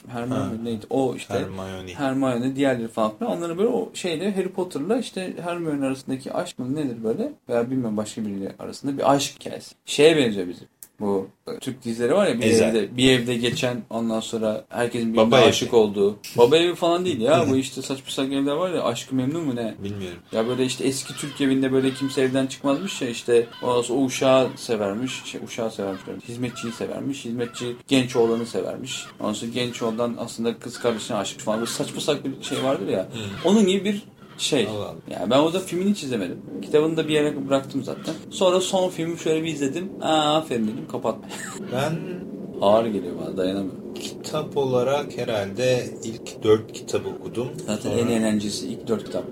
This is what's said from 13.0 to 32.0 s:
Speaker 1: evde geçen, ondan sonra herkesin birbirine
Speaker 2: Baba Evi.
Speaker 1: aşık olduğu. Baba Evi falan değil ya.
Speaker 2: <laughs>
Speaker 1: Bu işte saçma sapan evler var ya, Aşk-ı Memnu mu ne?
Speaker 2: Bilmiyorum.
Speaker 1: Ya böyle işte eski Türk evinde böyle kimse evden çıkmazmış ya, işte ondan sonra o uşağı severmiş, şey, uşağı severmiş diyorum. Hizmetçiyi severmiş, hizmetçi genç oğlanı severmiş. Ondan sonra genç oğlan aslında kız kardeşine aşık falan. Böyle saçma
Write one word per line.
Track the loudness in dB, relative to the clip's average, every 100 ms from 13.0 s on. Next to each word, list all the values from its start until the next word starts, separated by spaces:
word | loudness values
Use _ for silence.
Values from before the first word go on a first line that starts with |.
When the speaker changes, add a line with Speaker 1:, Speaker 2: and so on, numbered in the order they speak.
| 6
Speaker 1:
evde | 6 4
geçen, | 0 0 0 -2 -2 -6
ondan | -4 -2 -2
sonra | -2 -2 0 -2 -4
herkesin | -2 -2 0 2
birbirine | 6 8
Speaker 2:
Baba | 10
Evi. | 8
Speaker 1:
aşık | 6 4
olduğu. | 6 6 4 2 2 0 6
Baba | 8 8
Evi | 4
falan | 2 2 2
değil | 0 2
ya. | 4 4 4
Speaker 2:
<laughs> |
Speaker 1:
Bu | 2
işte | 0 -6
saçma | -6 -6 -6
sapan | -4 -2
evler | 0 0
var | 0 0
ya, | 0
Aşk-ı | -2 -2 -2
Memnu | -2 0 0
mu | -2 -2
ne? | -4 -6
Speaker 2:
Bilmiyorum. | -8 -6 -8 -10 -4
Speaker 1:
Ya | -2 0
böyle | 2
işte | 0 0
eski | -2 -2 -6 -8
Türk | -8 0
evinde | 2 2 2
böyle | 2 2
kimse | 0 -2 0
evden | 2 2 -2
çıkmazmış | -2 -2 -2 -2 -4
ya, | -4
işte | -4 4 4 4 -2
ondan | 0 2
sonra | 2 2
o |
uşağı | 0 2 6 6 4 -2
severmiş, | -2 0 0 -2 -4 -6
şey, | -10 -10 -10
uşağı | -6 -6
severmiş | -4 -6 -6 -10
diyorum. | -12 -10
Hizmetçiyi | -6 -6 -6 -8
severmiş, | -6 -6 -6 -6 -6
hizmetçi | -6 -4 -4 -6 -8 -6 2
genç | 2 4 4
oğlanı | 4 2 -2
severmiş. | -4 -4 -6 -8 -10 -12 -6
Ondan | -6
sonra | -4 -4
genç | -4 -4 -2
oğlan | -2 0 -2 -2
aslında | -8 -4 -4 -4
kız | -8 -2
kardeşine | 0 0 -2 -4
aşık | -4 -6
falan. | -2 -2
Böyle | -2
saçma | -4 -4 -4